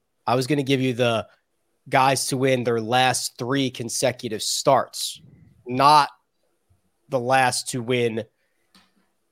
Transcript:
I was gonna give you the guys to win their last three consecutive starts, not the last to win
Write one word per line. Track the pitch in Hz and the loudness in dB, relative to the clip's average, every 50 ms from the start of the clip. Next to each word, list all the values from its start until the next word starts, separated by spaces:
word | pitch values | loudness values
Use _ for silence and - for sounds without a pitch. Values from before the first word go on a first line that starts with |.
| _ _ _ _ - | _ _ _ _ -4
I | 107 120 | -2 -2
was | 131 127 | 0 0
gonna | 123 151 143 139 | -2 -2 -2 0
give | 123 139 131 | 0 0 0
you | 131 131 120 | 0 -2 0
the | 113 123 120 113 110 - - _ _ _ _ _ _ _ _ _ _ - | 0 0 0 0 -2 -4 -8 _ _ _ _ _ _ _ _ _ _ -8
guys | 139 127 135 131 135 135 - - | -2 0 2 2 2 2 0 -2
to | - 143 | -4 -4
win | 127 131 135 131 123 120 | -2 0 0 0 0 0
their | 123 117 117 | -2 -2 -2
last | 110 107 123 127 127 131 123 - - - _ | -2 0 2 2 2 2 0 -2 -6 -8 _
three | - 123 117 135 139 135 127 | -8 -6 -4 -2 -2 -2 -4
consecutive | 123 - 120 113 - - 139 127 120 - - 117 110 101 | -4 -8 -10 -8 -6 -2 -2 -2 -2 -4 -8 -8 -8 -6
starts, | - - - - - 151 135 117 - - - - - - - - - - - - - - _ _ - | -6 -6 -6 -2 2 2 4 2 2 -2 -8 -10 -10 -10 -10 -12 -20 -20 -20 -20 -20 -20 _ _ -12
not | 123 123 127 139 143 151 151 139 - - _ _ _ _ _ _ _ _ _ _ _ _ _ _ _ _ _ _ - | -6 0 4 6 6 6 6 4 2 -2 _ _ _ _ _ _ _ _ _ _ _ _ _ _ _ _ _ _ -4
the | 143 127 | -4 -2
last | 120 123 131 135 131 123 113 - - - | 0 2 4 4 4 2 0 -2 -6 -6
to | - 131 | -8 -6
win | 113 117 127 123 120 117 110 110 110 _ _ _ _ _ _ _ _ _ _ _ _ _ _ _ _ _ _ _ _ _ | -4 -2 0 0 0 -2 -2 -4 -8 _ _ _ _ _ _ _ _ _ _ _ _ _ _ _ _ _ _ _ _ _